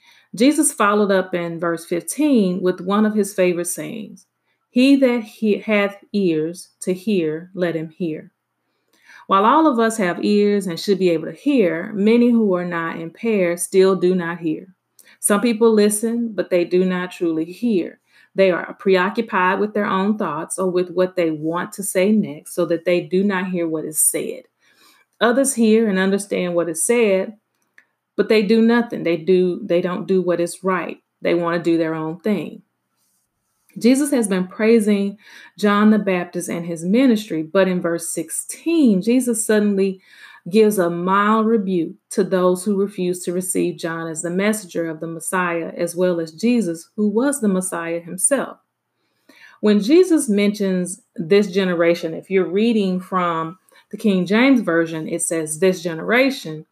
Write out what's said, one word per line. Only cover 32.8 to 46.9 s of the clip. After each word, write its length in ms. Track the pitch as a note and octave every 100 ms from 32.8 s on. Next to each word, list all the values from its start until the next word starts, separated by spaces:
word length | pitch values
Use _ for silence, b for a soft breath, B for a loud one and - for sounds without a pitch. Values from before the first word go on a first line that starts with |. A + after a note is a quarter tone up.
| _ _ _ _ _ _ _ _ _ F#3
Jesus 340 | A3+ C4 D4
has 180 | C#4+ G#3
been 180 | F#3+ F#3
praising 720 | - A3 A#3 G#3 G3+ G3+ G3+ B B B -
John 340 | G#3 G3+ G#3+
the 80 | G#3+
Baptist 500 | F#3+ F3+ F3+ F3 -
and 160 | E3+ E3+
his 200 | E3 F3
ministry, 580 | A3 C4+ G#3+ - D#3+
but 240 | D#3 G3 F#3
in 140 | F3+
verse 280 | F3 E3+ -
sixteen, 920 | - D#3+ - - - D#4+ E4 C4 F#3+
Jesus 440 | G3+ B3+ B3+ A3 -
suddenly 560 | G#3+ G#3 G3 G3 F#3+ B B B B -
gives 300 | G3+ G#3+ G#3
a 100 | F3
mild 560 | E3+ F3+ G3 G#3 A3 A3
rebuke 480 | A3+ F#3+ F#3 E3 - -
to 140 | -
those 420 | F3+ F#3 F3+ F3+ G#3+
who 100 | G3
refuse 480 | G3 G3+ F3+ F3+
to 80 | -
receive 460 | F3 F3+ F#3+ F3 D#3
John 300 | E3+ E3 E3
as 160 | D#3
the 60 | E3+
messenger 600 | F3+ G3+ G#3+ F3+ F3 E3
of 100 | D#3+
the 80 | E3
Messiah, 640 | E3 - F#3+ F3 E3+ E3 -
as 180 | F3 E3+
well 240 | F3+ E3+
as 120 | D#3+
Jesus, 560 | D#3+ A3+ A#3+ F3+ E3 -